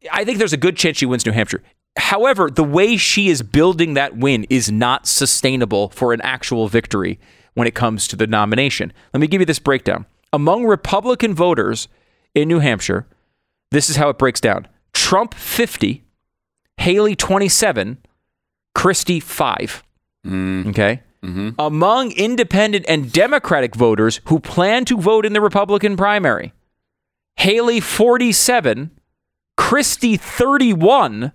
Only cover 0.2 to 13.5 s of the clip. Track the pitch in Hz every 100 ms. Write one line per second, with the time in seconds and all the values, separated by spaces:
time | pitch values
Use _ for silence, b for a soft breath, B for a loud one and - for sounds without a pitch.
0.2 | 208 220 214 147 165 170 175 151 131 123
1.2 | 113 104 107 92 b _ _ - - 202
2.2 | 247 226 165 135 151 147 208 226 - -
3.2 | 196 156 110 143 165 170 170 139 139 113
4.2 | 131 127 107 127 104 107 123 131 - -
5.2 | 139 - 135 131 117 101 101 - 127 117
6.2 | 120 131 - 120 110 113 - 104 90 -
7.2 | b b b - 117 - 120 110 - 98
8.2 | 110 110 104 113 139 - 90 - b 139
9.2 | 151 190 180 151 - 135 - 87 98 _
10.2 | _ 147 147 202 240 202 - 196 220 247
11.2 | 226 170 175 160 98 110 - _ _ _
12.2 | _ - 151 170 143 107 - 92 - _
13.2 | _ _ _